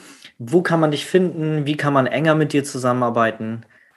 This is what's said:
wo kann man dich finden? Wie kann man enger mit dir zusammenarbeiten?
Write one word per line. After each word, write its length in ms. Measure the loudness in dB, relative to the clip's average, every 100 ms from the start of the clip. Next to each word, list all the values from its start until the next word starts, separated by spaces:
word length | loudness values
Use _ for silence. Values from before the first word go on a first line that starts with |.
| -20 -20 -20 -16
wo 220 | 0 0
kann 160 | 2 2
man 120 | 2
dich 140 | 0 0
finden? 600 | 0 2 -2 -2 -2 -2
Wie 100 | -2
kann 160 | 0
man 140 | 2 2
enger 260 | 2 2 2
mit 160 | 2
dir 120 | 0
zusammenarbeiten? 1000 | -2 -4 -2 0 0 0 0 -2 -8 -10 -12 _ _